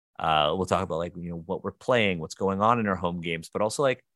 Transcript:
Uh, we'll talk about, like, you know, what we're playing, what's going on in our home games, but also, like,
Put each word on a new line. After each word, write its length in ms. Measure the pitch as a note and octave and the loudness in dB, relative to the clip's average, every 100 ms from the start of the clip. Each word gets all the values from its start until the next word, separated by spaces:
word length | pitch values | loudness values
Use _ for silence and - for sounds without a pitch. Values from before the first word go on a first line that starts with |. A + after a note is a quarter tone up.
| _ - | _ -4
Uh, 340 | E2 D#2 D2+ F#2 | 2 4 4 2
we'll 100 | F2+ | 2
talk 160 | F2+ | 0
about, 140 | F#2 D#2+ | 0 -4
like, 180 | F2 F2 | -4 -6
you 140 | F2 | -10
know, 140 | E2+ E2 | -8 -6
what 180 | F2 | -6
we're 80 | G2 | -6
playing, 480 | - - B2 G#2 F2 | -6 0 2 2 0
what's 160 | D#2 - | -6 -4
going 260 | F#2+ G2 | -2 2
on 180 | A2 A#2+ | 4 4
in 80 | G#2+ | 2
our 80 | F2+ | 0
home 260 | F2+ F2 | -2 -4
games, 280 | E2+ E2 - | -4 -6 -6
but 100 | F#2+ | -4
also, 200 | G#2+ - | -2 2
like, 220 | C#3 B2+ _ | 0 0 _